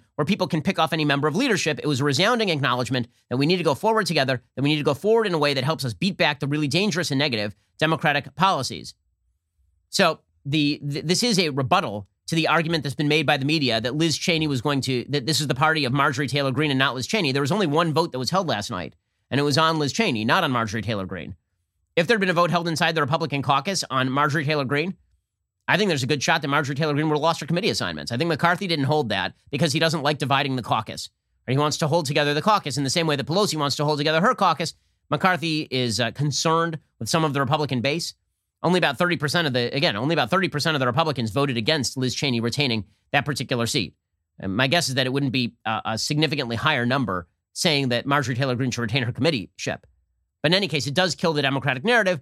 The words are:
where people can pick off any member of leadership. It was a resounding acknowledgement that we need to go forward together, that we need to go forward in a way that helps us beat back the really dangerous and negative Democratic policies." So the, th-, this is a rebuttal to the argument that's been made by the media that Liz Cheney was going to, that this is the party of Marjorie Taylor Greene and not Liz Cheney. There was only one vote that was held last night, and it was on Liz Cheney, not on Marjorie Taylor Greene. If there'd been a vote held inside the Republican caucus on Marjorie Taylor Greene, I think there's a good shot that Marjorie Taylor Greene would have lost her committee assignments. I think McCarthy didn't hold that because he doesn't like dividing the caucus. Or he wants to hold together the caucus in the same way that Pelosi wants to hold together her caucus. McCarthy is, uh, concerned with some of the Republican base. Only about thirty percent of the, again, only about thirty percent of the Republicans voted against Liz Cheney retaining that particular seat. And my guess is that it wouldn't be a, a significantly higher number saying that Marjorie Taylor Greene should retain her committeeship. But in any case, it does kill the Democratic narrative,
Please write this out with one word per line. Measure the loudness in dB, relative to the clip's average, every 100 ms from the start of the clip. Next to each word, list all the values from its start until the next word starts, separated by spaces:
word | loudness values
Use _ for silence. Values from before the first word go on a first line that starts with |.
| _ -4
where | 0
people | 0 0
can | 0
pick | 0 0
off | 0
any | 0 2
member | 2 0
of | 0
leadership. | 0 0 0 0
It | 0
was | 0
a |
resounding | 0 2 2 2 0
acknowledgement | 0 0 0 -2 -2 -4 _ -6
that | 0
we | 2
need | 2
to |
go | 2 0
forward | 0 0 0
together, | 0 0 -2 -6 -2
that |
we | 0
need | 2
to |
go | 0
forward | 0 2 2 2
in |
a | 2
way | 2
that | 0
helps | -2 -2 -4
us |
beat | -2 -2 2
back | 0 0
the | -4
really | -2 0
dangerous | 0 0 0 -2
and | 0
negative | 0 0 -4 -8 _ -2
Democratic | 0 2 0 0 -4 0
policies." | 2 2 -2 -8 -14 -20 _ _ _ _ _ _ _ _ _
So | 2 2 2 _ _
the, | -2 2 2 0
th-, | -4 -4 -2
this | 0
is | 2 2
a | 0
rebuttal | 0 2 2 0 -6 -12 _ -4
to | 0
the | 2
argument | 2 2 -2
that's | -2 -2
been | 2
made | 2 2
by | 0
the | 0
media | 0 2 0
that | -2 0
Liz | 0 0
Cheney | 0 0 0
was | 0
going | 0 0
to, | 0 -2 -2
that | -4 -2
this | -2
is | -2
the | 2
party | 2 2 0
of |
Marjorie | 2 2 0 -2
Taylor | -2 0
Greene | 0 0
and | 2
not | 2
Liz | 0 -2
Cheney. | 0 0
There | 0
was | 0
only | 0 2
one | 2 2
vote | 0 0
that | -2
was | -2
held | -2 -2
last | -4 -4
night, | -6 -8 -14 _ _ -4
and | 0
it |
was | 2 4
on | 4 2
Liz | 0
Cheney, | 0 0 0 2
not | 2
on | 2
Marjorie | 0 -2 -4
Taylor | -4 -4 -6
Greene. | -10 -12 -16 _ _ _ _ _ -2
If | 2
there'd | 2
been | 2
a |
vote | 2 2
held | 0 0
inside | 0 0 0
the |
Republican | 0 -2 -2 -2
caucus | 0 0 0 -4 -2
on | -2 0
Marjorie | 0 0 0 0
Taylor | -2 -2
Greene, | -2 -4 -8 _ _ _ _ _ _ 0
I | 2
think | 2
there's | 0
a | 0
good | 0
shot | 0 0
that | 2
Marjorie | 0 0 -2
Taylor | 0
Greene | 0 0
would | 2
have |
lost | 0 0
her | -2
committee | -2 0
assignments. | -2 -4 -6 -6
I | -2
think | -2
McCarthy | 2 2 0 -2
didn't | -2 0
hold | 0 0
that | -2 -4 -8 _
because | -2 0
he | 2
doesn't | 0 0
like | -2 -2
dividing | 0 0 0 -2
the |
caucus. | -2 -2 -2 -10 -14 _ _ _ -2
Or |
he | 0
wants | 0 0
to | 0
hold | 0 0
together | 0 2
the | 2
caucus | 2 2 0 -2
in |
the | 0
same | 0 0
way | 0
that | 0
Pelosi | 0 0 0
wants | -2 0
to | 0
hold | 0
together | 2 2
her | 2 4
caucus. | 2 0 -4 -8 _ _ -6
McCarthy | 0 2 2 0 -2 -2
is, | -2 0 0
uh, | -2
concerned | -2 -2 0 2 2 0 -4 _ -10
with | -2
some | 2
of | 2
the | 0
Republican | 0 0 0 -2
base. | -2 -2 -6 -12 _ _ _ _
Only | 0 2
about | 2 0
thirty | 0 0
percent | -2 0 0
of |
the, | 0 -2 0
again, | 0 0
only | 0
about | 0 2
thirty | 0 0
percent | -2 0 0
of |
the | 0
Republicans | 0 0 -2 -2
voted | -2 0 0
against | 0 0 -2 -2
Liz | -4 -2
Cheney | -2 0
retaining | -2 0 0 0 -4 _ _
that | -2
particular | 0 -4 -4 -2 -2
seat. | -2 -4 -10 _ _ _ -10
And | -4 0
my | 2
guess | 2 0
is | -2
that | -2
it |
wouldn't | -2 -2
be | -2 -4 -6
a, | -6 -4 -4
a | -4
significantly | -2 0 0 0 -4 -2
higher | 0 0 0
number | 0 0 -4 -8 _ _
saying | -2 0 2 2
that | 0 2
Marjorie | 0 0 -2
Taylor | -2 -2
Greene | -2
should | -2
retain | -2 -2
her | -2
committeeship. | 0 0 0 -4 -8 -8 -8 _ _ _ _ _ _
But | 0
in | 2
any | 0
case, | -2 -2
it | 0
does | 0
kill | 0 -2
the | 0
Democratic | 0 0 -4 -4
narrative, | 0 2 2 -2